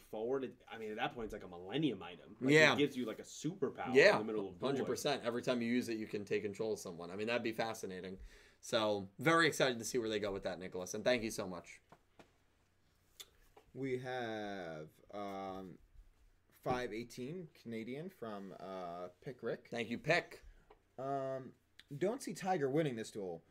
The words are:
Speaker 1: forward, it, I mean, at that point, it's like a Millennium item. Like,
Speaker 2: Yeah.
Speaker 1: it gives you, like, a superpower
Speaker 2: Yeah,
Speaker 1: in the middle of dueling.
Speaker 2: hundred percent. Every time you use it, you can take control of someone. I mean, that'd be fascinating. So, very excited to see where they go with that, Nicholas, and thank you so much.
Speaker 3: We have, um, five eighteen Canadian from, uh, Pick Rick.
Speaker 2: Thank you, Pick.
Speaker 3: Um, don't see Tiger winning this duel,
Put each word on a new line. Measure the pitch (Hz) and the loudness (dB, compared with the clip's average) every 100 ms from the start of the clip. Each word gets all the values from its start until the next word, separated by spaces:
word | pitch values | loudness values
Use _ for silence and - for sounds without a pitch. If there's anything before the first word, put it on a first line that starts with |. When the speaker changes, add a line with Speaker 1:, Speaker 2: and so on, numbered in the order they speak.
| - | -10
Speaker 1:
forward, | 107 113 139 | -4 0 0
it, | 123 - - | -2 -10 -14
I | 113 | -10
mean, | 107 | -8
at | 107 | -4
that | 143 123 | -4 -4
point, | 107 | -8
it's | |
like | 104 95 | -8 -10
a | |
Millennium | 87 92 131 156 98 | -12 -4 2 2 0
item. | 87 87 - 104 | -6 -12 -16 -2
Like, | 127 | 6
Speaker 2:
Yeah. | 151 151 | 8 10
Speaker 1:
it | 127 | 8
gives | 143 123 | 4 2
you, | 113 | -4
like, | 104 | -6
a | |
superpower | 101 - 151 196 123 101 90 | -10 -6 -4 0 -2 -2 6
Speaker 2:
Yeah, | 131 185 147 | 10 10 8
Speaker 1:
in | |
the | 110 | 2
middle | 107 98 | -2 -2
of | 90 | -2
dueling. | 131 139 | 0 0
Speaker 2:
hundred | 113 | 0
percent. | 120 151 127 | 0 0 0
Every | 110 120 | 0 0
time | 120 123 | 2 2
you | 117 | 4
use | 123 110 | 2 2
it, | 113 | -2
you | 107 | -2
can | 107 101 | -4 -2
take | 107 | -2
control | 104 98 110 | -2 -2 -2
of | 101 | -2
someone. | 98 85 85 | -4 -8 -8
I | 95 | -4
mean, | 110 | 0
that'd | 117 | 0
be | 113 | 0
fascinating. | 113 113 107 101 92 92 95 - - - _ | 0 -2 -2 -8 -8 -8 -10 -14 -18 -20 _
So, | - 113 107 104 95 - | 0 2 2 0 -2 -2
very | 131 165 160 | 4 6 6
excited | - 135 117 | 4 2 2
to | 110 | -2
see | 127 | 0
where | 110 | 2
they | 107 | 0
go | 101 | 0
with | 98 | -2
that, | 95 87 | -4 -6
Nicholas, | 92 92 90 | -6 -6 -6
and | 107 | 0
thank | 104 123 | 2 2
you | 110 | 0
so | 110 98 | -4 -6
much. | 85 - - _ - _ _ - _ _ _ _ _ _ _ _ - - _ - - - | -6 -12 -20 _ -20 _ _ -20 _ _ _ _ _ _ _ _ -20 -20 _ -20 -20 -16
Speaker 3:
We | 127 135 123 | -6 -2 -2
have, | 127 127 113 110 104 98 85 78 78 - - | -2 -2 -2 -2 -4 -4 -6 -8 -10 -14 -14
um, | 101 101 98 95 95 95 - - - - _ - _ _ - | -8 -6 -4 -6 -6 -10 -14 -20 -20 -20 _ -20 _ _ -8
five | 139 123 123 | -2 0 -2
eighteen | 107 120 - 127 185 170 - | -6 -8 -8 -8 -8 -10 -14
Canadian | - 113 113 135 185 | -8 -8 -6 -8 -10
from, | - 113 104 98 - | -10 -8 -8 -10 -10
uh, | 92 95 87 87 90 - | -8 -6 -6 -6 -8 -10
Pick | 143 127 | -12 -8
Rick. | 113 147 - | -6 -6 -6
Speaker 2:
Thank | 120 110 | -4 -4
you, | 117 | -2
Pick. | 151 170 - - - - - - _ - | 2 2 2 -14 -18 -20 -20 -20 _ -8
Speaker 3:
Um, | 135 139 135 135 131 - _ _ - 143 | -4 -2 -2 -4 -8 -16 _ _ -12 -2
don't | 185 269 | 0 0
see | - | -6
Tiger | 160 190 185 139 | -4 2 4 4
winning | 147 156 113 | 4 2 0
this | 107 | -6
duel, | 113 95 82 _ | -4 -6 -6 _